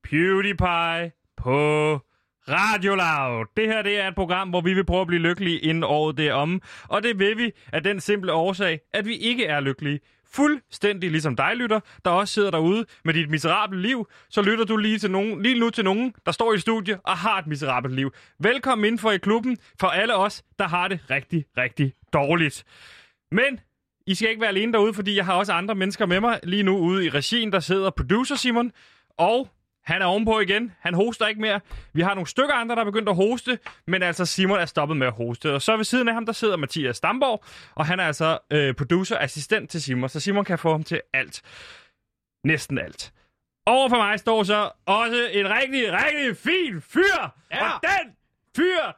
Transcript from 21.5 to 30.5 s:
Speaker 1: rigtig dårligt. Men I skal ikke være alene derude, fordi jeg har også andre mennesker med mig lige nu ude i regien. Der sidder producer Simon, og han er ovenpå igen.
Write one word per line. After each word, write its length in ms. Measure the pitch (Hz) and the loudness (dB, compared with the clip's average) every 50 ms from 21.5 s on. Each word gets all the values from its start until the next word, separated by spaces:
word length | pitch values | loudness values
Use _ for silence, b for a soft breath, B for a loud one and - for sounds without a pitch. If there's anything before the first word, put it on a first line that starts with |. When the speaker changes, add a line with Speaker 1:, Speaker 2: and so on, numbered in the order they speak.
| _ | _
Speaker 1:
rigtig 360 | 123 127 123 - - 143 135 - _ - _ - | -2 -2 -2 0 0 -2 -2 -2 _ -10 _ 0
dårligt. 500 | 151 139 139 170 175 160 143 - - - B B B B B B B B B B B B _ | 0 2 2 2 2 2 0 -2 -6 -18 B B B B B B B B B B B B _
Men 280 | - 208 254 277 262 - _ _ _ _ _ _ _ _ _ | 0 2 2 2 0 -4 _ _ _ _ _ _ _ _ _
I 80 | 185 190 | -4 -2
skal 140 | - 220 220 | 0 0 -2
ikke 120 | 226 220 | 0 0
være 80 | 226 214 | -2 0
alene 240 | 196 190 214 240 226 | 0 0 0 2 4
derude, 200 | 220 202 220 208 | 4 4 4 2
fordi 220 | 214 196 202 202 | -2 -4 -2 0
jeg 100 | 196 185 | 0 0
har 80 | 185 185 | 2 2
også 200 | 180 202 196 180 | 0 2 0 -2
andre 220 | 170 185 202 220 | -2 -2 -2 -2
mennesker 300 | 196 185 202 196 - 220 | -2 -2 -2 0 -2 0
med 140 | 175 175 190 | 2 2 2
mig 200 | 214 240 233 - - | 2 0 0 -2 -4
lige 200 | 170 185 208 202 | -2 0 2 2
nu 140 | 185 190 | 2 2
ude 280 | 196 165 175 185 196 180 | 2 2 2 2 2 0
i 40 | 156 | 0
regien. 420 | 127 143 139 - 226 240 226 214 190 | 0 -2 -2 0 -2 -2 0 0 0
Der 60 | 185 | 0
sidder 300 | 156 - 185 196 190 190 | 0 0 0 0 0 0
producer 460 | - - - 123 185 233 262 - 294 | -2 -2 0 0 2 0 2 0 -2
Simon, 360 | - - 254 226 233 240 247 b b b b b b b b b | -2 0 0 2 2 0 -2 b b b b b b b b b
og 320 | - 165 190 226 254 269 - _ _ _ _ _ _ _ | 0 2 2 2 2 -2 -4 _ _ _ _ _ _ _
han 180 | - 165 185 | -4 -2 0
er 40 | 190 | 2
ovenpå 340 | 175 185 214 226 226 220 220 | 2 2 2 2 2 2 2
igen. 320 | 202 175 | 2 2